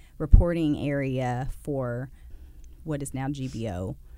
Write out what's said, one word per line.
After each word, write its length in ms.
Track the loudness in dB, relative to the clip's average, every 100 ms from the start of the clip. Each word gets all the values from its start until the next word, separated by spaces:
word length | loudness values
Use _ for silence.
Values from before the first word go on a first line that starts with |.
| -18 -8
reporting 600 | 8 10 10 4 2 0
area 680 | 0 -2 0 -2 -2 -2 -6 -8
for 480 | -6 -4 -4 -4 -8 -12 -18 -18 -18 -18 -20 -12
what 180 | -6 -6
is 120 | -4
now 160 | -6 -6
G 180 | -4 -6
B 180 | -6 -6
O 280 | -4 -6 -8 -14